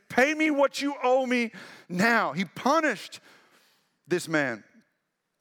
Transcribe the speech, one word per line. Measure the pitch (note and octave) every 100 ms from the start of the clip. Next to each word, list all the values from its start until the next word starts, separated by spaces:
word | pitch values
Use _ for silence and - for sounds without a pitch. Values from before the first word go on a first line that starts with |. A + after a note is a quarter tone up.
| _
"Pay | - C4+
me | D#4 D#4
what | C#4+ C#4 -
you | C#4 C#4
owe | B3+ C4 B3+
me | B3 A#3 F#3 - - -
now." | F3 A3+ A#3 F3+
He | C#3
punished | F#3+ - A#3+ D#4 D#4 G3+ - - - - _ _ _ _ _ _ -
this | F3 D#3+
man | D#3 C#3 A2+ - _ _ _ _ _ _ _